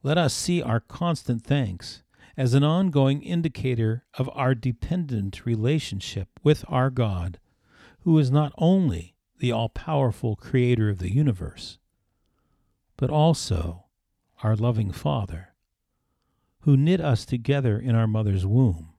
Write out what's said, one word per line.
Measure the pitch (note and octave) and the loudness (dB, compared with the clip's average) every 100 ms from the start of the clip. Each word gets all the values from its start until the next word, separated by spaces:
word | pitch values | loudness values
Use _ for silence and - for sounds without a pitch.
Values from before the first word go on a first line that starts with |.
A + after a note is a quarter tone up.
Let | C#3 D#3+ | 0 0
us | D3+ | 0
see | - - F3 | -2 -2 -2
our | - A#2 | 0 -2
constant | _ - F3 D#3+ - A#2 | _ -6 -4 -4 -4 -6
thanks | - C#3+ A#2 F2+ - - _ _ - - | -2 -2 -2 -6 -14 -20 _ _ -20 -4
as | B2+ | 2
an | C3 | 4
ongoing | D3 E3+ F#3+ D3 C3+ C#3+ | 4 2 2 2 2 0
indicator | - F3 D#3+ - C3 A#2 A2 A#2 _ | -2 -4 -4 -4 -4 0 0 -2 _
of | - C3+ | -6 -6
our | - C3 | -2 0
dependent | B2 B2+ A#2+ - F3+ D#3 A#2 G2 - | 0 -2 -4 -4 -4 -2 -4 -4 -6
relationship | - A2+ A#2 D#3 - G2+ - - F2+ - | -4 -2 0 0 -2 -8 -8 -8 -10 -2
with | D3 D3+ - | 0 0 0
our | B2+ C3 | 0 0
God, | B2+ A2+ F#2 F2+ E2+ _ _ _ _ - _ | 0 -2 -2 -4 -10 _ _ _ _ -20 _
who | - D#3 | 2 4
is | C3+ | 4
not | C#3+ D3+ - | 2 0 2
only | D#3+ F#3+ E3 E2+ E2+ _ _ _ | 4 4 2 -2 -8 _ _ _
the | B2 | -2
all-powerful | A#2 A2+ - - D3+ C3 - A#2+ G#2 | -2 -2 -6 -4 0 0 0 -4 -4
creator | - C3 B2 B2 G#2+ | -2 2 2 2 2
of | G2 | 0
the | F2 | -2
universe, | A2+ D3+ F#2+ D#2 - - - _ _ _ _ _ _ _ _ _ _ _ - | 2 2 0 -6 -12 -18 -20 _ _ _ _ _ _ _ _ _ _ _ -4
but | B2+ | -2
also | D3+ D#3 D#3+ - F2 E2 E2+ _ _ _ _ _ _ | 2 2 2 0 -2 -2 -8 _ _ _ _ _ _
our | G#2+ | -2
loving | G#2+ A#2+ A2 G2+ | 0 0 0 -2
Father, | - D3+ C#3 F#2+ D#2+ F#2 _ _ _ _ _ _ _ _ _ _ _ | -4 -4 -4 -4 -10 -14 _ _ _ _ _ _ _ _ _ _ _
who | - C3+ | 2 4
knit | D3+ F#3 | 4 2
us | D#3+ A#2 | 2 -2
together | - B2+ A2+ C#3+ B2+ G#2 | -2 -6 -2 0 2 0
in | B2 A2+ | 0 0
our | A2+ | 2
mother's | G#2+ G#2 F#2+ F#2 | 0 0 0 2
womb | A#2 B2+ E2 D#2+ | 4 2 0 -8